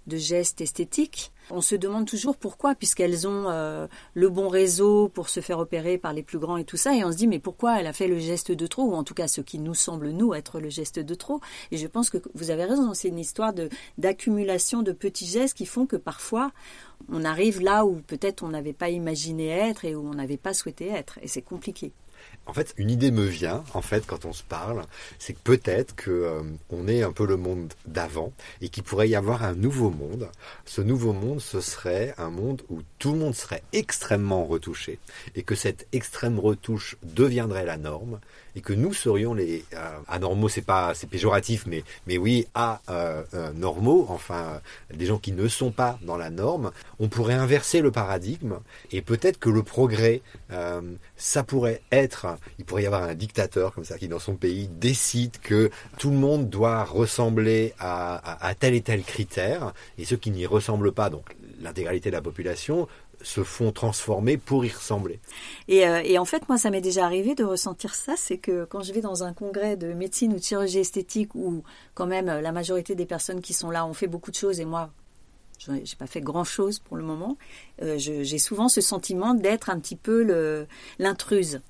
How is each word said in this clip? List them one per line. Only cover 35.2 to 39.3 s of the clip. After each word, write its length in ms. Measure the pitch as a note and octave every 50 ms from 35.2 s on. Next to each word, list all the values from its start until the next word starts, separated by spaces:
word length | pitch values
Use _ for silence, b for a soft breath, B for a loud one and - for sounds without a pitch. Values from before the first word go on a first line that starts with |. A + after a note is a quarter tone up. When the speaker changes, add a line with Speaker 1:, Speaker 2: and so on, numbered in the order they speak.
| B B B
Speaker 2:
et 80 | -
que 120 | - - G#2+
cette 320 | - - G2+ F#2+ - - -
extrême 460 | - B2+ - - - - - A#2+ A#2 G2+
retouche 580 | F2+ G#2+ G#2+ - - - A2+ G#2 - - - -
deviendrait 640 | - E2+ D#2 A2 C3 C3+ A#2+ A#2+ A2+ A2 F#2+ F#2+ F2+
la 140 | E2+ D#2+ D#2
norme 420 | D2+ D2+ D2+ D#2+ A2+ A#2+ A2+ G#2 B B B B B B B
et 40 | G2
que 100 | - -
nous 200 | G2 G#2+ C#3 G3
serions 400 | G3+ - - A#2+ G2+ G2+ A2 A#2+